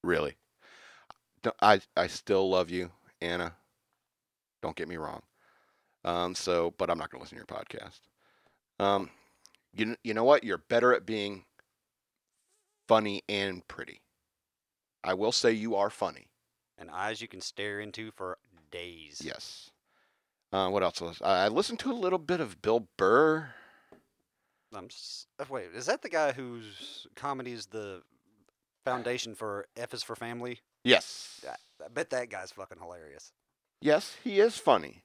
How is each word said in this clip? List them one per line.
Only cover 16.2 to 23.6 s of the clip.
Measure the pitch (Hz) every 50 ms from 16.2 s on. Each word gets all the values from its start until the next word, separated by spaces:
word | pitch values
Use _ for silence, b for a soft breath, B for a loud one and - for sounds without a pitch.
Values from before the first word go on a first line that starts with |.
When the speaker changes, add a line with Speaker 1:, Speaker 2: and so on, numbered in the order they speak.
| - _ _ _ _ _ _ _ _ _ _
Speaker 2:
And | - 82 85
eyes | 78 90 98 107 110 104
you | 117
can | 107 - 92
stare | 90 - - - 101 104 101 101
into | 104 104 98 - 113 110
for | 104 - 95 92 90 _ _ _ 92 82 78 76
days. | - 87 87 90 87 82 78 76 71 - -
Speaker 1:
Yes. | 78 - - - - - - - - _ _ _ _ _ _ _ _ _ _ _ _ _ _ _ _
Uh, | - 95 95 92
what | 98 101
else | 92 87 - -
was, | 85 85 82 - -
I, | - 98 90 95
I |
listened | 107 107 151 208 - 233 220
to | - 262
a | 247
little | 240 196 180 185
bit | 180 156 147 180 175
of | 156 110 92 - -
Bill | 107 113 120 110 - _
Burr. | - 98 95 110 131 156 156 156 156 156 135 B B